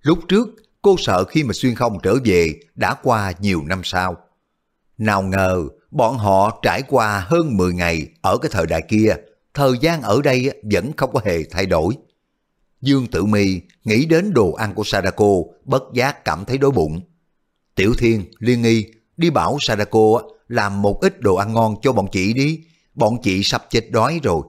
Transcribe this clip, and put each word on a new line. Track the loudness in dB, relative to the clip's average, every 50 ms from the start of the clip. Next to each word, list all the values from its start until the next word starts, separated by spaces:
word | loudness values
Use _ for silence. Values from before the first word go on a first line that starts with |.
Lúc | _ 2 0 0 0
trước | 0 0 0 0 -2 -10 _ _ _ _ _
cô | 2 2 2 2
sợ | 0 0 0 0 0
khi | 0 0 -2 -2
mà | 0 -4
xuyên | -2 -2 -2 0
không | 0 -2 -2 -2 -2 0
trở | 0 0 2 2
về | 2 4 4 2 2 -2 -8 -16 _ _
đã | -4 -2 -2 -2 -2 0
qua | 0 0 0 0 -4 -6 -4
nhiều | -2 -2 0 -2 -2
năm | -4 -6 -6 -6
sau. | -4 -2 -2 -2 -2 -6 -8 _ _ _ _ _ _ _ _ _ _ _ _ _ _ _
Nào | -4 -2 0 0 0
ngờ | 0 -2 0 0 0 0 0 -2 -4 -6 -10 _ _ _
bọn | -2 0 0 0 0
họ | -2 0 2 2 2 2 0 -2 -2
trải | -2 -2 -2 -2 -4
qua | 0 0 0 2 2 -2 -4
hơn | -2 0 0 0 0 0 0
mười | 0 0 0 0
ngày | 0 0 0 0 -2 -6 -10 _ _
ở | 0 0 0
cái | 0 -2 -4 -2
thời | -2 -2
đại | -2 -2 -4 -2 0
kia, | 0 2 2 2 0 -2 -8 _ _ _ _ _ _
thời | 0 0 0 0 0
gian | 0 -2 -2 -2
ở | -2 0 0 2
đây | 2 2 0 2 0 -4 -6 -6 -4 -2
vẫn | -2 -2 -2 -4 -4
không | -4 -4 -2 -2
có | -2 -2
hề | 0 -2 -2 -4
thay | -6 -4 -4 -2
đổi. | 0 0 0 0 0 -2 -4 _ _ _ _ _ _ _ _ _ _ _ _ _ _ _ _
Dương | 0 0 2 2 0
Tử | -2 -2 -2 0
Mi | 2 2 2 2 0 -2 -4 -8 _ _ _ _
nghĩ | 0 0 2 2
đến | 2 2 2 2 2 2
đồ | 2 2 2
ăn | 0 -4 -6 -6 -4
của | -6 -4
Sadako, | -2 -2 -2 -2 -2 0 2 4 4 4 2 0 -6 -12 _ _
bất | -2 -2 -2 -2 -4 -4
giác | -2 -2 -2 -4 -6 _
cảm | -6 -6 -6 -4
thấy | -6 -2
đói | 0 2 2
bụng. | 2 2 0 -2 -4 -10 -12 _ _ _ _ _ _ _ _ _ _ _ _ _ _
"Tiểu | 0 2 2 2
Thiên, | 2 2 2 2 0 -2 -8 -12 _
Liên | 0 0 0 2
Nghi, | 2 2 2 2 0 -6 _ _ _ _ _
đi | -2 0 0
bảo | 2 0 0 0 -2 -2
Sadako | -2 -2 -2 -2 -2 0 2 4 6 6 4 2 0 -8 -20 _ _
làm | _ -4 -2 -2 -2 -2 0
một | 0 0 0 2
ít | 0 -2 -2 0
đồ | 0 0 2
ăn | 2 0 -2 0
ngon | 0 0 0 -2 -2
cho | -2 0 0
bọn | 0 -2 -2
chị | -2 -2 0 0 0
đi, | 0 0 -2 -2 -6 -10 _ _ _ _ _ _
bọn | 0 0 0 0 0 -2
chị | -2 -2 0 -2
sắp | -2 -4 -4 -6 _
chết | -4 -4 -4 0
đói | 0 0 0 0 -2 -2 -2
rồi. | -2 -2 -2 -4